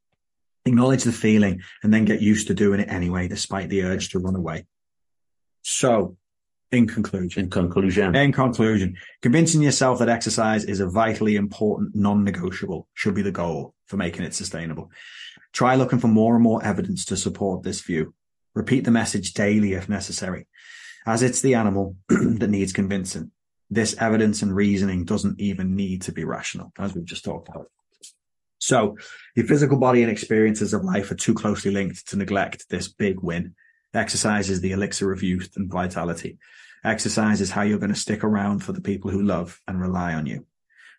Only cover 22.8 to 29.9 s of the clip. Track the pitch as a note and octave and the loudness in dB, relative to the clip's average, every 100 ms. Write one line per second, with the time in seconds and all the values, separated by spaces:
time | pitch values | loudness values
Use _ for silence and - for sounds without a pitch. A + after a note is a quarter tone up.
22.8 | F#2+ G2 F#2 E2+ D#2+ _ _ _ - G2+ | -2 -2 -6 -10 -12 _ _ _ -6 -2
23.8 | G#2+ - A2+ A2 G#2+ G#2 G#2 F#2+ G#2 G2 | -2 0 0 2 2 2 0 2 2 2
24.8 | G2 F#2 E2+ G#2 G2 G2 G2+ F#2+ F#2 F#2+ | 0 0 -2 0 -2 -2 -4 -2 -2 -2
25.8 | G2 F#2 - E2+ D#2 - - F2+ F2+ - | -2 -4 -6 -8 -6 -6 -8 -10 -14 -8
26.8 | G2+ F#2 E2 - - D2+ - D2+ D2 _ | -8 -8 -10 -12 -10 -10 -10 -16 -18 _
27.8 | _ _ - _ _ _ _ - - B2+ | _ _ -20 _ _ _ _ -8 0 2
28.8 | G#2+ G#2 - - - - A#2 D3 C#3+ C3+ | 2 -2 -16 -20 -6 -2 2 4 4 4
29.8 | B2+ | 4